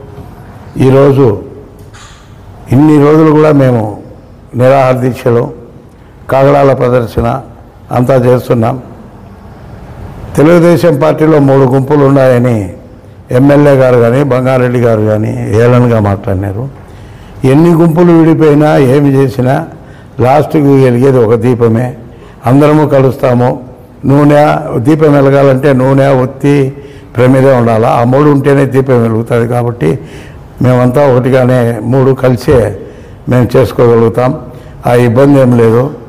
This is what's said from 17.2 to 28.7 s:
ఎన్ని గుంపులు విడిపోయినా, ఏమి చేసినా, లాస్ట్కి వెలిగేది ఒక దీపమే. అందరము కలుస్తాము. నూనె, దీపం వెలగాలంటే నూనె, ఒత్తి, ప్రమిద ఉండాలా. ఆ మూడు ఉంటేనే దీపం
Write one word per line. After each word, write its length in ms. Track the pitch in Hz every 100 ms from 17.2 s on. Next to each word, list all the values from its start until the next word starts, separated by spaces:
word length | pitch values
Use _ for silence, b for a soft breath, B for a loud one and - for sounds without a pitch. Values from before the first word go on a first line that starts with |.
| B B 131
ఎన్ని 240 | 139 170
గుంపులు 420 | 160 170 160 175
విడిపోయినా, 680 | 165 160 147 156 143 151 160
ఏమి 320 | 131 139 143 135
చేసినా, 520 | 131 117 123 147 165 B B B B -
లాస్ట్కి 540 | 120 147 147 156 143 135
వెలిగేది 360 | 131 120 139 127
ఒక 160 | 107 117
దీపమే. 600 | 117 117 117 113 123 139 - B B B 117
అందరము 380 | 139 151 151 147
కలుస్తాము. 720 | 139 131 117 131 123 123 147 - - - - -
నూనె, 380 | 139 147 147 151 151 - 135
దీపం 340 | 117 156 156
వెలగాలంటే 600 | 143 135 139 139 127 147
నూనె, 340 | 131 131 135 139 131
ఒత్తి, 500 | 127 - 143 143 135 139 B B B -
ప్రమిద 320 | 127 135 135
ఉండాలా. 400 | 127 117 110 123
ఆ 140 | 147
మూడు 260 | 123 135 147
ఉంటేనే 360 | 139 143 139
దీపం 360 | 135